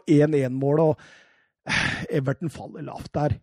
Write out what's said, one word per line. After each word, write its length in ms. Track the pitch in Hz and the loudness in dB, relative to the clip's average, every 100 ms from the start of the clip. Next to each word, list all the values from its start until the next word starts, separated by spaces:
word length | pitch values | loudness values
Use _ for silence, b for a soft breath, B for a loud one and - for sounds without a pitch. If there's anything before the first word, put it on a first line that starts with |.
| - | 4
en 280 | 147 147 147 | 4 6 4
en-mål. 440 | 127 131 139 151 | 0 0 0 4
Og... 180 | 160 - b b b b b _ - B B B 160 | 2 0 b b b b b _ -4 B B B -4
Everton 380 | 156 135 - 165 | -2 -2 -4 -6
faller 320 | - 147 175 | -8 -16 -14
lavt 300 | 143 - - 151 | -12 -14 -8 -2
der, 220 | 147 - | -2 -2